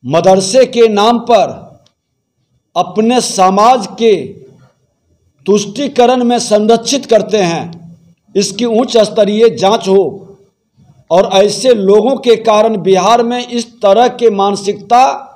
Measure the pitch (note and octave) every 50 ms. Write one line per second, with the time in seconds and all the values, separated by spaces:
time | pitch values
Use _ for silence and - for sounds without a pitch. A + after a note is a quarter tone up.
0 | _ B2 C#3+ E3+ E3+ F#3 F#3+ F#3+ F#3+ - - C4 B3+ - - A#3 A#3 A3+ G#3 G3+
1 | G3+ A#3 A#3+ A#3 A#3 - A#3+ G3+ E3+ C#3 - - - - - _ _ _ _ _
2 | _ _ _ _ _ _ _ _ _ _ _ _ _ _ _ E3+ F3 F3 E3+ G3+
3 | A3 A3+ B3 B3+ B3 - - G3+ F#3 F#3 F#3+ G3+ G#3+ A#3 C4 B3+ G3 - - -
4 | A3+ A#3 G3+ E3 C3 - - - - - _ _ _ _ _ _ _ _ _ _
5 | _ _ _ _ _ _ _ _ _ F#3 G3+ G#3 G3 F#3+ G3 A#3 C#4+ B3+ - A#3+
6 | A#3+ A#3+ B3+ B3 A#3+ A#3+ A#3+ A#3 A#3+ - G#3+ G#3 G#3+ G#3+ A#3 A3+ A3+ - C4 C4+
7 | - - A3+ G#3 F#3+ - F#3+ G#3+ F#3+ E3+ E3+ D#3+ - - - - - - - _
8 | _ _ _ _ _ _ _ F#3+ G3+ G3 - G3+ A#3+ A#3+ A3+ G#3+ C4 - - A3+
9 | G#3 - - A3 G#3 F#3+ G#3 G#3+ A3+ A3+ E3+ C3+ F#3 F#3+ G#3+ A3 F#3+ F#3 F#3+ G3
10 | F#3 C#3+ - - - - - _ _ _ _ _ _ _ _ _ _ _ _ _
11 | _ _ E3 F3+ G3+ A3 G3 F#3+ G3+ G#3 G3 - - C4 B3 G#3+ F#3+ F#3+ G3+ G#3+
12 | A3 B3+ C#4 C4 - B3 A3+ G3+ G#3+ A3 G#3+ G#3 G#3+ A3+ A3 G3+ D#3+ F#3 F#3+ F#3
13 | F3 G#3 A#3 A#3+ A#3+ A#3 A#3+ B3 B3 B3 A#3+ A#3+ A#3 - _ _ - G3+ F#3+ A3
14 | B3 B3 A#3 B3 A#3+ A3+ G#3 G3 G3 G3+ G3+ F#3+ - G3 G3+ G#3 - - A#3 A#3+
15 | C4 - - - - - -